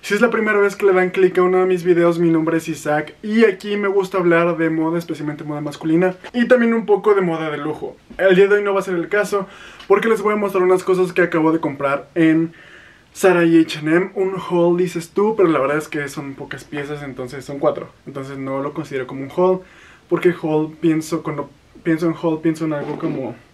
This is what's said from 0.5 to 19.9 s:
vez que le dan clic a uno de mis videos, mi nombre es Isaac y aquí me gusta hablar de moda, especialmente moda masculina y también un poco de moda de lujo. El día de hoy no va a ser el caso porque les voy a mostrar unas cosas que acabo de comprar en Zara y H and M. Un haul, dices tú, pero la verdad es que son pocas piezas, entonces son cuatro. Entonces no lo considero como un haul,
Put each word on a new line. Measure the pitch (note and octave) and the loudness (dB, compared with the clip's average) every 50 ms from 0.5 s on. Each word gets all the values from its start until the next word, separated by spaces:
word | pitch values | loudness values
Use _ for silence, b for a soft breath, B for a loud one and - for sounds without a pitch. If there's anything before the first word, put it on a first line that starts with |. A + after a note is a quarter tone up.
| G#3 G3+ | 2 2
vez | G3+ G3+ G3 | 2 2 0
que | - G#3 | 2 2
le | G3 | 4
dan | F#3 F#3 F#3 F#3 | 4 4 2 0
clic | F3+ F#3+ F#3 F3+ F3 | 2 2 2 2 4
a | F#3 F#3 | 2 2
uno | F#3 F#3 F#3 | 4 4 2
de | F#3 | 2
mis | F#3 F#3 F3+ E3+ | 2 0 0 2
videos, | F3+ E3+ E3+ E3+ E3+ E3+ E3 | 2 4 4 4 2 2 2
mi | F3 E3 | 2 2
nombre | E3 D#3+ D#3+ D#3+ E3 | 2 2 2 0 -2
es | E3 D#3+ | -2 -2
Isaac | D#3+ D#3 C#3 - D3+ D3 D3+ D3+ - - _ - | -4 -8 -6 -2 -2 -2 -2 -2 -6 -14 _ -8
y | G#3+ G#3+ A3+ A3+ | -2 4 4 4
aquí | G#3 F#3 F#3 - G#3 G3+ | 4 4 0 -6 -6 -4
me | G#3 G3+ | -2 -2
gusta | G3 G3 G3+ F#3 F3+ - | 0 0 0 0 0 -2
hablar | F#3+ F3 F3 E3+ E3 E3+ F3 E3+ | 0 2 4 4 4 2 2 0
de | D#3+ E3 D#3+ | 0 -2 -2
moda, | D#3+ D#3+ D#3+ D#3+ E3+ F3 | 0 -2 -2 -2 -2 -4
especialmente | E3 - D#3 C#3+ - D3+ D3 D3 - | -6 -6 -10 -6 -6 -8 -8 -8 -10
moda | D3+ D3+ D3 | -8 -8 -8
masculina | D3 D3 D3 - - D#3+ D#3+ E3+ F#3 F#3 F3+ B B B - | -8 -10 -10 -6 -2 0 2 2 2 0 -2 B B B -2
y | B3 A#3+ G3 | -2 2 4
también | B3+ B3 A#3 A#3 A3+ | 4 4 4 2 0
un | A3+ F#3+ | 0 2
poco | F#3+ G#3 F#3+ - G#3+ G3+ | 0 0 2 4 2 2
de | G3 | 2
moda | F#3+ F3 E3 D#3+ D#3+ D#3 | 2 0 -2 -4 -4 -6
de | D3 D3 | -6 -6
lujo. | D3 D#3 D3+ - - - - _ _ _ - | -6 -8 -8 -8 -10 -14 -14 _ _ _ -6
El | - F3 F#3+ F#3 | 0 4 4 6
día | F3+ G3+ | 6 6
de | G3 G#3 | 4 4
hoy | G#3 | 0
no | G#3 G3+ G3 | 2 0 -2
va | G3 | -2
a | F#3 | -2
ser | F#3+ F#3 | -2 -4
el | E3+ D#3+ | -4 -4
caso | D#3 G3+ G#3 G3+ F#3+ G#3 G3+ F#3+ B B B B B B B B | 0 0 0 0 0 -2 -4 -4 B B B B B B B B
porque | - F#3+ G#3+ A3+ A3+ | 0 0 2 4 0
les | A3 G#3 | 0 0
voy | G3+ G#3 G#3+ | 0 -2 0
a | |
mostrar | G#3 G3+ G3 F#3+ F#3+ F3+ | 0 -2 -2 0 2 4
unas | F3+ F#3 F3+ - | 4 2 2 2
cosas | - F#3 F3+ F#3 E3+ E3+ | 0 2 2 2 0 2
que | - | 0
acabo | F3 E3+ - E3 D#3 D#3+ D#3+ | 0 2 2 2 2 2 2
de | D#3+ | 0
comprar | - D3 C3+ C#3 C#3+ C#3 C#3 C#3 - - _ | -2 -4 -6 -4 -2 -2 -2 -2 -6 -6 _
en | E3+ D#3+ D#3+ D#3+ E3 E3 E3 B B B B B B B B B B B B _ | 2 4 4 4 4 2 -2 B B B B B B B B B B B B _
Zara | - - F#3+ F3+ E3+ E3+ | 2 2 4 4 4 4
y | E3 E3 | 6 6
H | E3 D#3+ D#3 - D3+ | 4 4 2 -2 -6
and | D3 | -2
M. | D#3 D#3+ F3 F#3+ G3 - | 0 2 2 0 -2 -2
Un | G#3 F#3+ F#3+ G3 F3+ - - | -4 -2 -2 -2 -6 -6 -2
haul, | F3 F3 E3+ F3 F3 | 0 2 2 2 2
dices | F3 F#3 E3+ - E3+ E3 - | 2 0 -2 -2 -8 -10 -4
tú, | _ - G3+ G#3+ A3 | _ 0 0 0 2
pero | A3 F#3+ | 2 2
la | E3 D#3 C#3 | 4 4 2
verdad | C3+ C3+ D3 | 0 0 -2
es | D#3 D3+ | -2 -4
que | - - D3+ C#3+ C#3 | -6 -8 -6 -6 -6
son | C#3 D#3 C#3+ C#3 C3+ | -10 -10 -12 -12 -12
pocas | C#3 C#3+ C#3 - B2+ - | -14 -14 -14 -14 -16 -14
piezas, | - - C#3+ C#3+ C#3 D3+ C#3+ C#3+ | -10 -10 -10 -8 -8 -10 -10 -12
entonces | C3+ B2 C3 B2+ B2+ C#3+ C#3 B2+ | -12 -10 -10 -12 -10 -10 -12 -12
son | - C#3+ | -10 -8
cuatro. | C#3 - D3+ - - - - - _ _ | 0 0 0 0 -2 -10 -14 -18 _ _
Entonces | - C3+ C#3 C3+ C3+ C#3 | -14 -12 -12 -12 -10 -10
no | C3+ C3+ C3+ C3+ C#3 | -10 -8 -6 -6 -6
lo | C#3 D3 D3 | -6 -6 -8
considero | E3 D3+ - C#3+ C3 B2+ | -8 -10 -6 -6 -8 -8
como | B2+ C3+ C3+ C3+ | -8 -10 -12 -12
un | B2+ - | -8 -2
haul, | F3+ F3+ F#3 F#3 F3+ B B B B B B | 0 2 2 2 0 B B B B B B